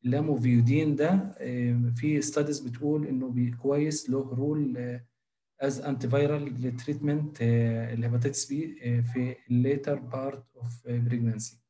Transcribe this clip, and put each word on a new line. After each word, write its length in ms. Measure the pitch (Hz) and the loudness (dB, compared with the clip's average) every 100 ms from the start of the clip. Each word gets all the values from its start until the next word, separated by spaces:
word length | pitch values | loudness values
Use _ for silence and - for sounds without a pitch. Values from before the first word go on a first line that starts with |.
اللاموفيودين 920 | 123 135 156 135 120 120 117 143 156 139 | 0 0 2 2 4 6 6 4 4 2
ده، 380 | 151 190 190 - | 4 4 0 -8
آه، 540 | - 123 120 120 120 120 | -8 -2 0 2 2 0
في 240 | 151 151 | 0 0
ستاديز 400 | - - 147 139 | 0 0 0 -2
بتقول 460 | 123 120 147 151 151 | -6 -4 0 0 0
انه 220 | 131 131 | -4 -2
بي-، 200 | 123 123 120 | 0 0 0
كويس، 540 | 139 143 151 151 - | 0 2 0 -2 -2
له 80 | 131 135 | -2 -2
رول، 400 | 120 143 151 139 123 | -2 0 0 -2 -2
آه، 280 | 123 123 - _ _ _ _ _ | -6 -8 -12 _ _ _ _ _
as 100 | 139 | -4
antiviral 720 | - 147 131 127 139 143 147 139 120 127 120 | -2 -4 -2 2 2 2 0 -4 -4 -4 -4
treatment، 560 | - 143 147 147 147 - | -6 -2 0 0 -2 0
آه، 540 | 117 117 117 113 113 | 2 4 4 0 -4
الهيباتيتس 500 | 117 117 120 131 139 - | -4 0 0 0 -2 -4
بي، 260 | 139 160 - | -4 -6 -6
آه، 180 | 123 120 | 0 0
في 340 | 117 127 123 | 0 0 -4
later 640 | 127 _ 123 127 139 139 143 120 | -4 _ 2 4 2 0 -4 -4
part 500 | 135 135 135 - _ | -6 -6 -8 -16 _
of 60 | 120 - - 120 120 | -12 -10 -4 -2 0
pregnancy. 460 | 120 117 107 - - | 0 0 -2 -6 -12